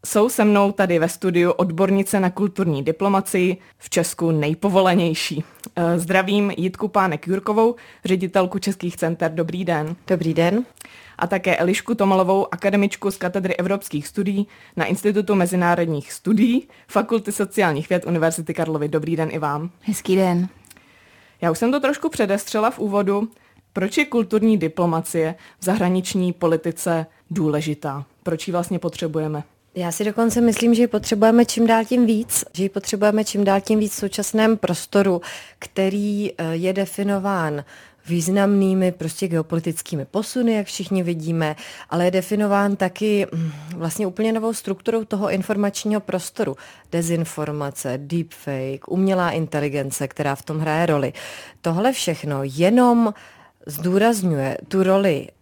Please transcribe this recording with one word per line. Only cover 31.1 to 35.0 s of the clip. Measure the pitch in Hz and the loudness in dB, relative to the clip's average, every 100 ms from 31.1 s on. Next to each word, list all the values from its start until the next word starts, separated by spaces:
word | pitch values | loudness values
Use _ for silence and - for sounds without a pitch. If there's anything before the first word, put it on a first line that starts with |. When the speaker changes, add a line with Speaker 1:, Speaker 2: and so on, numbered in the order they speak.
| 208 220 233 208 | 4 6 6 4
Speaker 2:
čím | - 226 | 4 4
dál | 226 220 | 4 2
tím | 247 233 | 2 4
víc, | 220 233 - - | 2 0 -4 -4
že | - | -4
ji | 196 | -2
potřebujeme | 196 - 202 208 214 | -2 -6 0 2 2
čím | 214 202 | 0 0
dál | 196 196 | 2 2
tím | - 214 | 2 2
víc | 208 | 2
v | - | -2
současném | 202 - 196 214 220 220 | -6 -4 -2 2 2 2
prostoru, | 180 170 - 202 | 0 -2 0 2